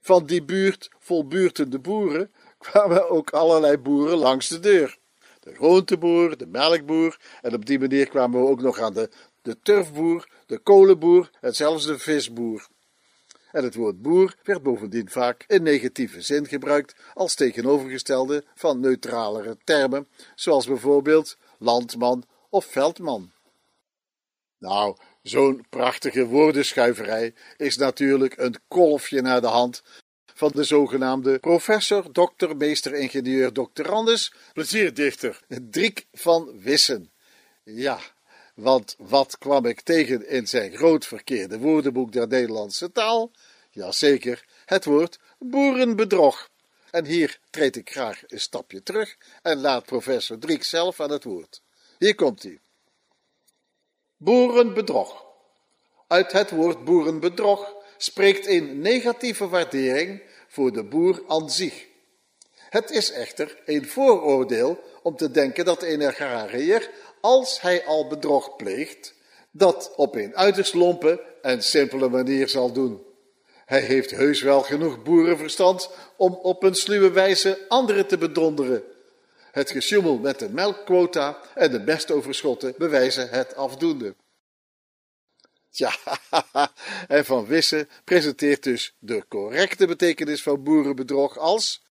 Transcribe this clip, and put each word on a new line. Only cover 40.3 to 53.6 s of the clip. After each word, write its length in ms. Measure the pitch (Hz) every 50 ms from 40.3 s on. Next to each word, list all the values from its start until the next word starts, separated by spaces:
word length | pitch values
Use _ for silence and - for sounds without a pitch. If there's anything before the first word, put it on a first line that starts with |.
| 139 127 113
zijn 300 | - - 123 104 95 -
groot 300 | - 143 165 160 151 -
verkeerde 520 | - - 107 - - 135 110 95 95 101 110
woordenboek 540 | 123 151 156 151 139 139 120 127 127 117
der 160 | 104 120 117 110
Nederlandse 640 | 127 127 123 113 110 107 104 101 - - 175 175
taal? 380 | _ 247 220 220 233 226 226 233 _ _ _ _ _ _ _ _
Jazeker, 760 | _ - 95 90 98 - - 147 143 127 - 123 123 - _ _ _ _ _
het 200 | - 190 190 -
woord 340 | 151 143 147 165 170 - _ _ _ _ _
boerenbedrog. 1120 | - 247 247 277 277 277 262 254 254 233 220 196 220 196 202 185 156 139 - - - - _ _ _ _ _ _ _ _
En 140 | - 170 160
hier 340 | 143 165 170 160 135 - _ _ _
treed 260 | - 156 151 131 123
ik 140 | 123 - -
graag 320 | - 139 127 110 98 - -
een 140 | _ - 104
stapje 420 | - - - 107 - _ - 98
terug 340 | _ - 185 220 214 - - _ _ _ - _
en 180 | _ 170 156 139
laat 240 | 131 143 131 120 -
professor 540 | - 131 120 110 131 131 117 - - 113 110
Driek 260 | 117 156 160 147 -
zelf 360 | - - 165 170 185 175 -
aan 100 | 156 143
het 140 | 147 143 -
woord. 380 | 127 98 87 78 _ - - _ _ _ _ _ _ _ _
Hier 160 | 170 208 208
komt-ie. 460 | - 170 139 107 - - 98 82 _ _ _ _ _ _ _ _ _ _ _ _ _ _ _ _ _ _ _ _ _